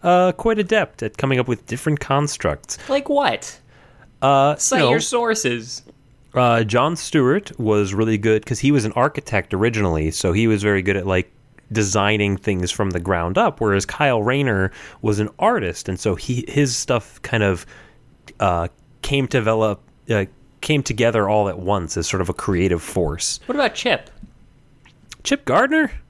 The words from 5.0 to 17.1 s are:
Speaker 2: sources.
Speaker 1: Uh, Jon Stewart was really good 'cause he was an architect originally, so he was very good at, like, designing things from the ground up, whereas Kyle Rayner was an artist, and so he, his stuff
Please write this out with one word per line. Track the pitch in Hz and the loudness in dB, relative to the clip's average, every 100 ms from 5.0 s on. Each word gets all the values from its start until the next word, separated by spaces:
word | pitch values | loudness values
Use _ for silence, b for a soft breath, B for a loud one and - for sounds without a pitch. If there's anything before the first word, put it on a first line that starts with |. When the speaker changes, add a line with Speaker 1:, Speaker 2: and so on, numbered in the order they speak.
Speaker 2:
sources. | - 240 233 220 131 120 113 - - - _ _ _ | 0 -2 0 0 -2 -4 -8 -16 -18 -20 _ _ _
Speaker 1:
Uh, | - 123 117 | 0 4 4
Jon | 110 117 139 170 | 2 2 2 0
Stewart | - 160 127 170 - - | -2 2 4 2 -2 -6
was | 110 104 98 | 0 2 2
really | 98 110 110 | 0 0 2
good | 107 110 - | 2 0 0
'cause | 117 | -2
he | 135 | 2
was | 143 | 2
an | 110 | 0
architect | 120 127 - - 104 - | 0 0 -2 -4 -4 -2
originally, | 95 113 113 98 80 78 | 0 0 2 0 2 -2
so | - - | 0 0
he | 101 113 | 2 2
was | 107 | 2
very | 104 98 | 2 0
good | 92 98 | 0 -2
at, | 92 | 0
like, | 92 92 _ _ - _ | -2 -2 _ _ -20 _
designing | 107 101 101 101 107 104 98 | -2 0 2 2 2 0 -2
things | - 95 90 | -2 -2 -2
from | - 101 | -2 -4
the | 90 | -4
ground | 87 90 85 95 | -2 -2 0 0
up, | 226 - | 0 0
whereas | 110 98 - | 0 0 -2
Kyle | - 147 120 | -2 0 2
Rayner | 107 135 139 101 95 B B B | 0 0 0 0 0 B B B
was | 110 104 | -2 0
an | 107 - | -2 0
artist, | 202 233 95 - - | 0 0 -4 -6 -8
and | 92 | -4
so | 110 | -2
he, | 95 - 123 - | -4 -4 -6 -2
his | 143 139 117 | -2 0 -2
stuff | - 120 - | -2 -4 -4